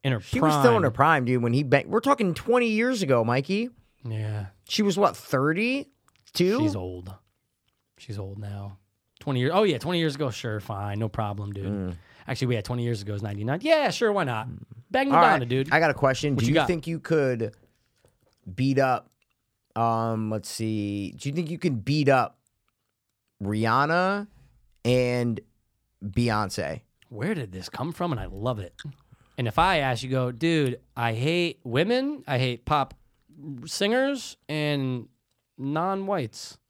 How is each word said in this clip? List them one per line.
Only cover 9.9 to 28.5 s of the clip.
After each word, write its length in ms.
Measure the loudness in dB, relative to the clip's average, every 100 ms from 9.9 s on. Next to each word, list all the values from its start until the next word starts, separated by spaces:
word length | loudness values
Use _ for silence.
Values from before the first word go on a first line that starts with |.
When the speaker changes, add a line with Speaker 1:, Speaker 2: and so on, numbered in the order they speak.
| 0
Speaker 1:
years 160 | 0 0
ago. 160 | -4
Sure, 280 | -4 -6 -6
fine. 380 | -6 -6 -4 -4
No 100 | -4
problem, 440 | -2 -4 -4 -8
dude. 120 | -8 -6
Speaker 2:
Mm. 280 | -4 -6 -8 -14 -20 -10
Speaker 1:
Actually, 200 | -4 -2
we 80 | -2
had 100 | -2
twenty 160 | -4
years 200 | -2 -4
ago 100 | -6
is 80 | -6
ninety-nine. 380 | -6 -6 -4 -4
Yeah, 300 | 2 2 2
sure, 200 | 0 0
why 120 | 0
not? 240 | 0 -4 -6 -12 -16 -20 -4
Bang 220 | -2 4
Speaker 2:
All 60 | 6
right, 160 | 6
Speaker 1:
Madonna, 120 | 6 2
dude. 260 | -2 2
Speaker 2:
I 80 | 4
got 120 | 4
a 20 |
question. 400 | 4 2 2 0 0
Speaker 1:
What 40 |
Speaker 2:
Do 60 | 2
Speaker 1:
you 40 |
Speaker 2:
you 60 | 2
Speaker 1:
got? 100 | 2
Speaker 2:
think 200 | -2 -4
you 120 | -8
could 540 | 0 2 2 0 -4 -8 _ _ _ _ _ _ _ _ -16 -2
beat 240 | 2 4
up, 320 | 4 2 -4 _ _ _ _ _ _ 0
um, 560 | 2 2 0 -2 -2
let's 180 | -4 -8
see, 640 | -6 -4 -2 -2 -4 -6 -8
do 140 | -6
you 60 | -4
think 160 | -6
you 80 | -4
can 160 | -2 -2
beat 340 | -2 2 4
up 300 | 4 4 _ _ _ _ _ _ _ _ _ _ _
Rihanna 840 | -4 0 2 4 4 2 0 -2 -6 _ -20 _ _ _ 2
and 540 | 2 2 0 0 -4 -8 _ _ _ _ _
Beyonce? 760 | -6 0 2 2 -2 -4 -6 -6 _ _ _
Speaker 1:
Where 240 | -8 -4 -4
did 160 | -6
this 180 | -10 -12
come 220 | -8 -8
from? 200 | -4 -4
And 80 | -4
I 40 | -6
love 340 | -6 -4